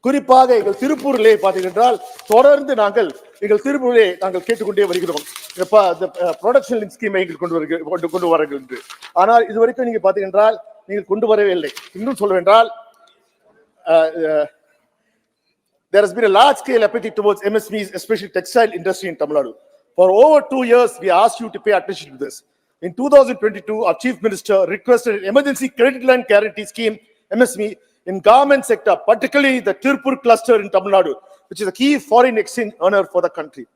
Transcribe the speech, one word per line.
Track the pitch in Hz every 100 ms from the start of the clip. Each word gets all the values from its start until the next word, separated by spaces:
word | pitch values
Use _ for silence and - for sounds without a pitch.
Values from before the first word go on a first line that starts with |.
குறிப்பாக | 247 285 277 254 254 233
எங்கள் | 202 196
திருப்பூரிலே | 269 302 277 254 220 214
பார்த்தீர்கள் | 190 185 185
என்றால் | 180 247 220 - - -
தொடர்ந்து | 220 277 285 277
நாங்கள் | 254 254 240 175 - _ _
எங்கள் | 202 208
திருப்பூரிலே | 269 285 254 240 202 175
நாங்கள் | 190 180 180
கேட்டுக்கொண்டே | 233 208 202 196
வருகிறோம், | 180 170 170 - - -
இந்த | 175 185
ப-, | 214 190
இந்த, | 165 185 -
அஹ், | 175 160
ப்ரொடக்ஷன் | 202 262 269 226
லிங்க் | 202 -
ஸ்கீமை | 214 190
எங்கள் | 185 160
கொண்டு | 175 165
வருக-, | 151 165 156
கொண்டு, | 175 165
கொண்டு | 170 175
வாருங்கள் | 165 151 139
என்று. | 127 120 - - -
ஆனால் | 170 196 233 226
இதுவரைக்கும் | 214 226 247 240
நீங்க | 220
பார்த்தீர்கள் | 185 190 190
என்றால் | 190 214 220 - - -
நீங்கள் | 208 185
கொண்டு | 208 220
வரவே | 214 202 180
இல்லை. | 147 - -
இன்னும் | 185 233 247
சொல்லுவென்றால், | 208 185 175 220 226 - - _ _ _ _ _ _ _ _ _ -
அஹ், | 165 160 165
அஹ், | 156 156 147 _ _ _ _ _ _ _ _ _ _ _ _ _ _
there | 196 208
has | 190
been | 220
a | 196
large | 269 277
scale | - 240 208
apathy | 233 214
towards | 214 208 202
M | 202 214
S | 214
M | 208
Es, | 190
especially | 185 - 214 190 -
textile | - 247 226
industry | 180 175 185 190
in | 156
Tamil | 151 151
Nadu. | 123 - _ _ _ -
For | 185
over | 196 294 302 294
two | 269
years, | 240 240 240 -
we | 190
asked | 175 226 233
you | 226
to | 196
pay | 214 190
attention | 190 190 147
to | 131
this. | 135 - _ _ _ _
In | 175
two | 175 269
thousand | 277 247 247
twenty-two, | 214 170 - 214
our | 196 -
Chief | 254 240
Minister | 214 196 - 196 180
requested | 196 - 240 240
an | 208
emergency | 190 247 285 269 262
credit | - 254 262
line | 254 247 247
guarantee | 208 208 214 202
scheme, | - 226 214 _ _ _
M | 220
S | 247 202
M | 214
E, | - _ _ -
In | 190
garment | - 247 285 277
sector, | - 220 214 170
particularly | - 226 269 285 277 254
the | 202
Tirupur | 190 262 277 269 269
cluster | 233 233 240 220
in | 202
Tamil | 196 196
Nadu, | 190 165 131 _ _ _
which | 185
is | 196
a |
key | - 269 294
foreign | - 226 254 220
exchange | - - 214 _
earner | 180 202
for | 185 180
the | 175
country. | 175 151 135 117